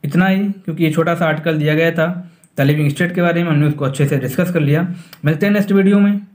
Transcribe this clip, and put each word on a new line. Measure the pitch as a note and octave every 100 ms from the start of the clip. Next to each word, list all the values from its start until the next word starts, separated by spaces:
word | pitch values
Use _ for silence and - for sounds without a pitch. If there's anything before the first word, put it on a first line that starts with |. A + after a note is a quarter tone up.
इतना | D3 D#3+ F#3+
ही, | F#3+ G3+
क्योंकि | G3 - D#3
ये | D#3+
छोटा | D3+ D#3+ E3+
सा | E3
article | D#3 D#3+ D#3
दिया | D3+ D#3
गया | E3
था | E3 D#3+ F3+ - _ _ -
द |
लिविंग | C#3 D3+ D3
State | C#3 F3 F3+
के |
बारे | F3 E3+
में, | E3+
हमने | D3 D3
उसको | D3 C3+
अच्छे | C#3 C#3
से | C3+
discuss | B2+ - F3+
कर | E3+
लिया। | C#3+ D3+ F3+ - - - D3
मिलते | D#3 G3+
हैं |
next | G#3 G3+
video | G3 G3 G3+
में। | G3+ G3+ -